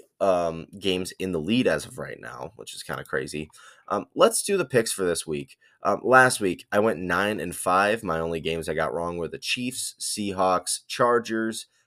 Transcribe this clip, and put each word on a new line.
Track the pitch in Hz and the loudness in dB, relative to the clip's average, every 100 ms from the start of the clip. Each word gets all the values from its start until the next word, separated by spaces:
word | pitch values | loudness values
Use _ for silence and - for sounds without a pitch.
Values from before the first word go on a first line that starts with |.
| - - | -10 -2
um, | 98 90 85 82 - 98 | 2 2 0 -4 -12 -6
games | 95 92 90 | -2 -2 -2
in | - 95 | -6 -4
the | 82 | -2
lead | 80 123 98 | 0 2 2
as | 76 - | 0 -4
of | - | -10
right | 65 - | -12 -12
now, | 60 62 69 - | -14 -12 -14 -14
which | - - | -16 -14
is | |
kinda | - 69 69 | -10 -10 -6
crazy. | 69 73 76 78 - - - - | -6 -4 -8 -8 -14 -20 -16 -4
Um, | 101 - | -4 -2
let's | - 180 - | 4 4 4
do | - 196 | 0 0
the | - | 2
picks | 123 113 | 2 2
for | - 90 | 0 0
this | 82 80 | 0 -4
week. | 73 69 _ _ _ | -6 -8 _ _ _
Um, | - 101 | -2 0
last | 113 127 127 - | 6 8 8 4
week, | 98 - - | 0 -2 -2
I | 104 | 2
went | 110 80 | 2 2
nine | 90 87 104 104 | 0 0 0 -2
and | 87 85 | -6 -4
five. | 95 92 104 113 | 2 4 4 2
My | 90 82 | -2 -2
only | 82 82 | -2 -2
games | 80 82 82 | -2 -4 -2
I | |
got | 78 78 | -2 -2
wrong | 78 87 87 | -2 -4 -4
were | 78 | -6
the | 76 | -6
Chiefs, | - - 123 - - - | -4 -4 -4 -6 -8 -8
Seahawks, | - - 101 95 92 90 - - - | -6 -4 -2 2 2 2 0 -6 -4
Chargers, | - 123 120 113 113 110 113 - _ | 2 4 2 0 -2 -2 -6 -12 _